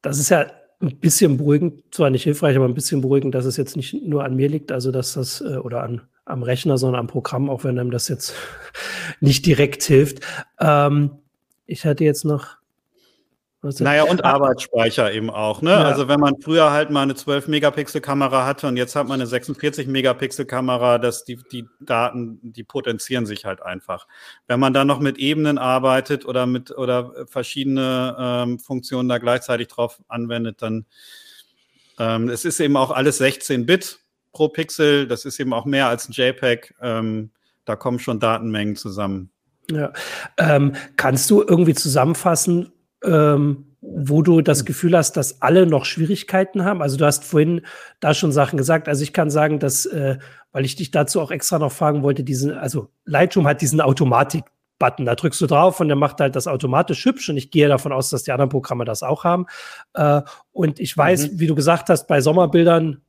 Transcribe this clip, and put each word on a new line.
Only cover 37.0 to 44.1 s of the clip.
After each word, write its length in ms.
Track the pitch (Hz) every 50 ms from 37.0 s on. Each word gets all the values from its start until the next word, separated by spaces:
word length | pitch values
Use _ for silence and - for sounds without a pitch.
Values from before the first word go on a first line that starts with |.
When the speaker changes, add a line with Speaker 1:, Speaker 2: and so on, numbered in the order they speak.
| 113 110 110 110 110 107 _ _ _ _ _ _ _
Speaker 2:
da 120 | - 107
kommen 240 | - - 131 123 120
schon 180 | - - 120 107
Datenmengen 560 | 113 113 113 113 117 113 107 107 104 104 101
zusammen. 560 | - - 107 95 101 104 98 98 95 92 92 _ _ _ _ _ _ _ -
Speaker 1:
Ja. 220 | 160 151 147 - - - - - - - - - _
Ähm, 380 | - 165 160 151 139 143 143 139 - - - _
kannst 340 | - - 135 131 131 - -
du 120 | 208 202
irgendwie 320 | 208 - 180 165 180 165 147
zusammenfassen, 960 | - - 156 131 147 127 156 170 - - 180 170 160 - 185 175 175 180 - _ _ _ _ _ _ -
ähm, 640 | 202 165 156 151 147 147 143 147 147 143 139 - _ _ _
wo 420 | - 208 190 - 139 131